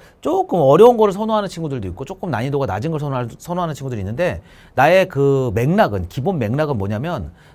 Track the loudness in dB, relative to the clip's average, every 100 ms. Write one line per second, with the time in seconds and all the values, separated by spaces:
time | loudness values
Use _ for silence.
0 | -20 _ -4 -2 0 2 6 8 8 8
1 | 2 0 -2 -2 -4 -6 -8 -6 -6 -8
2 | -12 -10 -6 -4 -2 -2 -2 -4 -4 -4
3 | -4 -4 -6 -10 -8 -6 -6 -6 -8 -6
4 | -6 -4 -4 -4 -10 -20 -6 2 4 4
5 | 4 2 2 2 0 0 2 2 2 0
6 | -6 -6 -4 -2 -2 -2 -2 -2 -4 -4
7 | -4 -6 -8 -14 -20